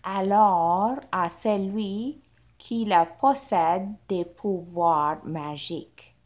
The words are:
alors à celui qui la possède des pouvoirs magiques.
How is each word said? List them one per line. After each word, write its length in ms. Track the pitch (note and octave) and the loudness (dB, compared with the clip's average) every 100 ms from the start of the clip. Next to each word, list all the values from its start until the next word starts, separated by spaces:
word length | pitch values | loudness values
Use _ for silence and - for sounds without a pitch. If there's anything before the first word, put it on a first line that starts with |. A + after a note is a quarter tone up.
alors 920 | F#3 G3 F#3+ G3+ G#3 F3+ E3+ F3+ G#3+ C4+ - | -6 -2 2 6 6 6 4 2 0 -2 -4
à 180 | F#3 E3+ | -2 -2
celui 920 | - A3 G#3 F#3+ G#3 G3+ G3+ B3 D4+ _ _ _ _ | -2 -2 -2 -2 -4 -6 -6 -8 -10 _ _ _ _
qui 280 | - A#3 G#3+ | -8 -4 2
la 200 | F3 E3 | 4 2
possède 840 | - C#4 C#4 - F#3 E3 F#3 G3 G#3 - | 2 0 0 0 0 2 0 -4 -10 -6
des 180 | F#3 E3+ | -4 -4
pouvoirs 1000 | - G#3 F#3 E3+ E3+ E3+ D#3 D3 D#3 | -6 -4 -4 -6 0 2 4 2 -2
magiques. 920 | - D#3+ D3 D3 - E3 - - - _ | -6 -8 -8 -10 -8 -10 -12 -20 -20 _